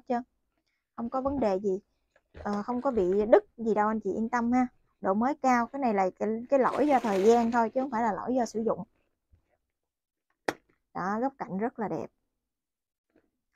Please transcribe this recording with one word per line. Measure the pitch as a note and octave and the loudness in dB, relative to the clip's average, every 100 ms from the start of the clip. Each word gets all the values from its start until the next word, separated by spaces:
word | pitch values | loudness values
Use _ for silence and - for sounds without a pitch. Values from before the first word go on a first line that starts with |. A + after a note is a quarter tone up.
| - | -4
trơn. | A#3+ B3 _ _ _ _ _ _ - | -4 -4 _ _ _ _ _ _ -12
Không | A#3 | -8
có | C4 | -4
vấn | C4 C#4 | -4 -2
đề | A3 F#3+ | 0 0
gì. | G#3 F#3 - _ _ _ _ - | -2 -4 -8 _ _ _ _ -12
Ờ, | G#3 G3+ | -6 -6
không | G#3 B3 | -4 -4
có | C4+ | -2
bị | A3 F3+ G3 G#3+ | 0 0 0 4
đứt | E4 - - | 4 4 -6
gì | A3+ | 0
đâu | G#3+ G#3 | 2 2
anh | A3 | 0
chị | G3 | -4
yên | - A3+ | -4 -2
tâm | A#3+ A#3 | -2 2
ha. | B3 B3 - _ _ | 2 0 -6 _ _
Độ | G3 | -2
mới | G3+ B3 D4 | 0 0 0
cao, | C4 B3 A#3 | 2 2 0
cái | C#4 | -2
này | B3+ | 0
là | G3+ F#3 - | 2 0 -2
cái, | G#3 A3+ B3 | -4 -4 0
cái | C4+ | 2
lỗi | A3+ - D4 | 2 2 2
do | C4 | 2
thời | A#3 G3 | 2 4
gian | G#3 A#3 A#3 | 6 6 4
thôi | A#3+ A3+ | 0 0
chứ | C4 | -2
không | C4+ | -4
phải | A3+ | -2
là | A#3 | -2
lỗi | F#3 - B3+ | -2 -2 -2
do | A3+ | -2
sử | G#3+ | -2
dụng. | A3 - F#3+ _ _ _ _ _ _ _ _ _ _ _ _ _ _ _ - - _ _ _ | -2 -4 -6 _ _ _ _ _ _ _ _ _ _ _ _ _ _ _ -12 -12 _ _ _
Đó, | F3 F3+ G#3+ | -8 -4 -4
góc | C4 - | -4 -6
cạnh | F3+ F#3 | -10 -6
rất | A#3 - | -6 -6
là | G3 | -6
đẹp. | D#3+ - _ _ _ _ _ _ _ _ _ _ _ _ _ _ | -6 -8 _ _ _ _ _ _ _ _ _ _ _ _ _ _